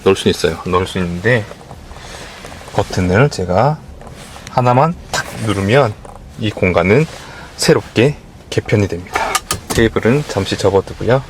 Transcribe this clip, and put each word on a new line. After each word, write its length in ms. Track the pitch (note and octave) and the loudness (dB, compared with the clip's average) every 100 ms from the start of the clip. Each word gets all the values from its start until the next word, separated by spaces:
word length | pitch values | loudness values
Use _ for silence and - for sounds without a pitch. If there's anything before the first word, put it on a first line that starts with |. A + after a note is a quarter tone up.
넣을 120 | G2 G2 | 4 4
수는 160 | - | 2
있어요. 300 | - E2 D#2+ - | 2 0 -2 -2
넣을 220 | F2+ F#2+ | 0 0
수 100 | F#2+ | -4
있는데, 460 | F2 F2 G#2 B2 G2+ - - - - - - - - - - - - | -4 -2 0 0 0 -14 -18 -20 -18 -18 -18 -16 -16 -16 -18 -16 -6
버튼을 560 | - E2+ - F#2 F#2 C#3+ | -4 -2 0 2 4 4
제가 480 | - F2+ F2+ C3 D#3+ - - - - - - - | 2 0 2 2 0 -8 -18 -18 -18 -18 -18 -4
하나만 440 | - B2 B2 D#3 F3 - | 0 4 4 4 0 -6
탁 140 | - - - G#2+ | -6 -6 -6 -2
누르면 480 | G2 G2 B2+ B2+ - - - - - | 0 4 4 4 0 -14 -18 -18 -6
이 100 | A2 | -6
공간은 540 | - F#2+ F2 F2 A2+ D#3+ - - - - - | 0 2 4 4 4 2 -6 -16 -18 -18 -4
새롭게 600 | - B2 - - B2+ D3 - - - | 2 2 2 2 2 0 -14 -20 -6
개편이 380 | - - A2 G2 | -6 0 0 0
됩니다. 340 | F2 F2 - - - - - - | -2 -6 -4 -4 -6 -8 -12 -4
테이블은 540 | - A2+ - G#2+ C#3 D3+ | 2 2 2 2 0 0
잠시 300 | - F#2 - | -4 -4 0
접어두고요. 680 | G2 F#2+ - - F#2+ C3 C3 | 2 2 0 -6 0 0 0